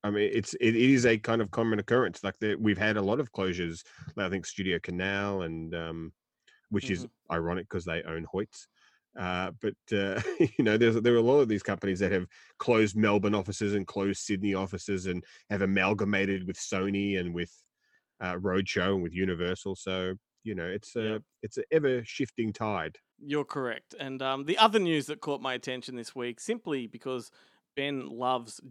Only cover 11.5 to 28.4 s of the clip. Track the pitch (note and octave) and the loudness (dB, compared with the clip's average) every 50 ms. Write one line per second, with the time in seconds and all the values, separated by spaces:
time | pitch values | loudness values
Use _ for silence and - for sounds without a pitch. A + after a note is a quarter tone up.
11.5 | G#2+ G2 - - G2 - - G2 F#2+ F2+ G2+ F#2 G2+ F#2 F2+ - _ - - _ | 2 0 0 -2 -4 -2 0 -2 0 2 2 2 2 0 -2 -4 _ -20 -20 _
12.5 | _ - - - A#2 A2 A2 G#2 G2 G#2+ A2 G#2 G2+ G#2 F#2+ G#2 G#2 G2+ F#2 G#2 | _ -6 2 4 6 6 6 4 4 4 4 6 6 4 4 4 2 2 0 -2
13.5 | G2 - G#2+ G2+ G#2 G2+ F#2 - - G2+ G2 G2 G2 - - - G#2 F#2 G#2 G2+ | -4 -2 -2 0 0 0 -2 -2 -4 -2 0 0 -2 -2 -2 -2 -2 0 0 0
14.5 | F#2+ F#2 F#2+ F#2+ G2 F2 - - G2 F#2 F2+ F#2+ F2+ F2 - - - - _ - | 0 0 -2 -2 -4 -8 -4 -4 -4 -4 -2 -2 -4 -4 -6 -10 -20 -20 _ -6
15.5 | G#2 F#2+ G2 F#2+ G2 G2 F#2 F#2+ G#2 G2 G#2 G2+ G2+ F#2+ G2 G2 G2 F#2+ F2+ F#2 | -2 0 2 2 4 4 4 4 4 2 0 0 2 0 2 0 0 -2 -4 -6
16.5 | F2+ - - - G#2+ F#2+ F#2+ G2+ G2 G2 G2+ G2+ G2 F2+ F2+ F2 E2+ F2 F2 - | -8 -8 -6 -4 -4 -2 -2 0 0 0 0 0 0 0 -2 -2 -4 -4 -6 -6
17.5 | - _ _ _ _ _ _ _ _ _ _ _ _ - - F2+ F2+ F2+ F#2+ F#2+ | -8 _ _ _ _ _ _ _ _ _ _ _ _ -8 -6 -4 -4 -2 -2 0
18.5 | F#2 G2 F#2+ - - G2 F2+ F#2+ G2 F#2+ F2 E2 D#2+ F2+ F#2+ F#2+ F2+ E2 F2 F2+ | 0 0 0 0 0 0 2 2 2 0 0 -2 -2 0 0 0 0 -2 -2 -2
19.5 | F#2 - - G2 F#2+ - - F#2+ F#2+ F#2 F#2 F#2 F#2+ G2+ _ _ _ _ - A2 | -2 -4 -6 -8 -8 -8 -6 -6 -4 -2 -2 -4 -4 -8 _ _ _ _ -8 -8
20.5 | G2+ F2+ E2 F2+ F#2+ G#2 - - - A#2+ A2 G#2+ G#2+ G#2+ - _ _ _ - G#2 | -6 -4 -4 -4 -6 -6 -8 -8 -6 -4 -4 -2 -4 -6 -8 _ _ _ -14 -10
21.5 | - - - - D#3+ D#3+ D3 C3+ B2+ B2 A2+ - - - C3+ - - - A2+ A2 | -8 -8 -4 2 2 4 4 4 0 0 -2 -6 -4 -4 -4 -4 -2 -2 -2 -2
22.5 | G2+ - A2+ G#2+ G#2 F2+ D#2 D#2 - - _ _ _ _ - C#3 D3 D3+ C#3+ - | -2 -2 -2 -2 -2 -2 -4 -4 -8 -12 _ _ _ _ -10 -4 -4 -4 -4 -4
23.5 | - C#3+ C3 A#2+ A2+ - _ _ - - C#3 C3+ C3+ C3 C3+ C3 C3+ C3+ C#3 D#3 | -6 -6 -4 -4 -6 -8 _ _ -14 -12 -10 -10 -8 -4 -2 -2 -2 -2 -2 -2
24.5 | G3 - A3 - G3+ A3 F#3 E3+ D#3+ D3 C3 - D3+ - - D#3 C#3+ A#2+ A#2+ C3 | 4 6 6 6 6 4 2 4 2 0 0 -2 -8 -8 -4 -4 -4 -4 -2 -4
25.5 | B2+ A#2+ - C#3 B2+ B2+ A#2+ - B2+ A#2+ A2+ - - C3 A#2+ B2 A#2+ - - - | -4 -4 -4 -6 -8 -8 -8 -10 -10 -10 -10 -10 -8 -6 -6 -6 -6 -8 -4 -4
26.5 | A3+ A#3 - F3 D3 C3 A#2+ G#2 - - - C3+ C3 B2 G#2+ - _ _ _ _ | -4 -4 -2 -4 -4 -4 -4 -6 -10 -10 -8 -6 -6 -6 -8 -12 _ _ _ _
27.5 | _ _ _ _ - C#3+ C#3 C#3+ C#3+ C3 B2+ - A#2 A#2 B2+ B2+ B2+ B2 | _ _ _ _ -6 -4 -4 -2 -2 -4 -6 -8 -8 -4 0 0 0 0